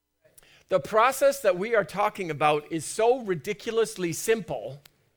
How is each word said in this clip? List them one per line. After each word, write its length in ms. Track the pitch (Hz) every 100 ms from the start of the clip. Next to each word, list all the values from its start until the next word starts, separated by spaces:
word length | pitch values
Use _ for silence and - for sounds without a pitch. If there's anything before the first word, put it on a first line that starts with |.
| _ _ _ _ - _ -
The 120 | 185
process 600 | - 220 240 262 277 277
that 160 | 202 180
we 180 | 214
are 100 | 226
talking 460 | 190 175 208 - 175
about 400 | 147 151 151 -
is 140 | 165
so 360 | - - 226 262
ridiculously 920 | 214 175 196 202 233 226 214 - 175
simple, 680 | 151 - 226 175 131 107 139 - _ _